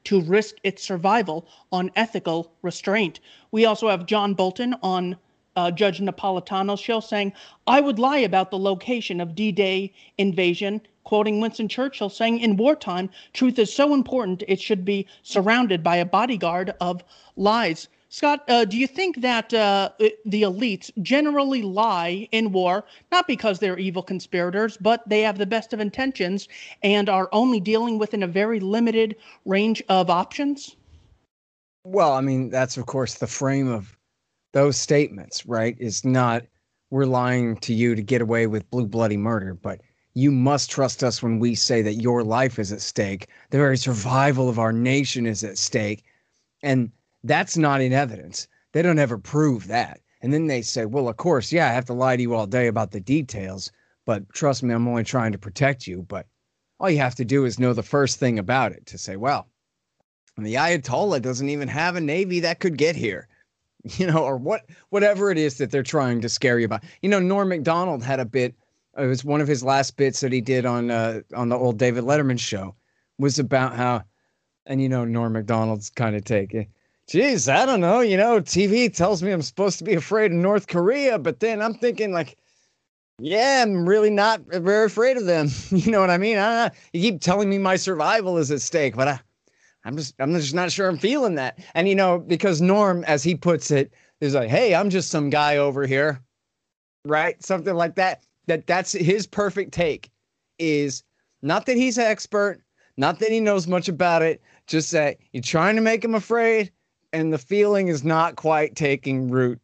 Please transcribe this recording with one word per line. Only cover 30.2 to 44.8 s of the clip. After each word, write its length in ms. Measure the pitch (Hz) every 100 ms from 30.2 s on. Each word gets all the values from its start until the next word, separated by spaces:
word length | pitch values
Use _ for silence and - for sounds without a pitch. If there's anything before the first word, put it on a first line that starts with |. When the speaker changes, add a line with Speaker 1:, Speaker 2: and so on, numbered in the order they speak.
| - - 285 277 - - _ - _ _ _ _ _ _ _ _
Speaker 2:
Well, 300 | 185 196 165
I 80 | 131
mean, 280 | 135 131 127
that's, 280 | 127 127 131
of 80 | 120
course, 300 | 143 123 -
the 120 | 113
frame 400 | - 135 139 131
of 300 | 117 98 _ _ _ _ _ _
those 240 | 139 143 131
statements, 680 | - 147 147 98 - - -
right? 300 | 117 113 120
Is 280 | 120 95 135
not, 400 | 127 123 117 123 _ _ _ _
"We're 140 | 135 135
lying 520 | 127 123 127 120 107
to 160 | -
you 200 | 113 120
to 80 | 110
get 200 | 101 123
away 260 | 113 117 113
with 240 | 107 -
blue 160 | 123 110
bloody 300 | 113 113 104
murder," 360 | 107 113 95
but 280 | 90 98 95 _ _ _
"You 180 | 127 139
must 400 | 135 127 143 -
trust 320 | - 131 -
us 180 | 127 110
when 180 | 120 113
we 160 | 120 110
say 260 | - 120
that 140 | 107 107
your 280 | 117 120
life 340 | 110 113 131 113
is 140 | 101
at 80 | 104
stake. 480 | - - 101 98 - - _
The 80 | 135
very 200 | 143 131
survival 720 | 131 117 101 131 143 131 127
of 120 | 113
our 120 | 113
nation 540 | 113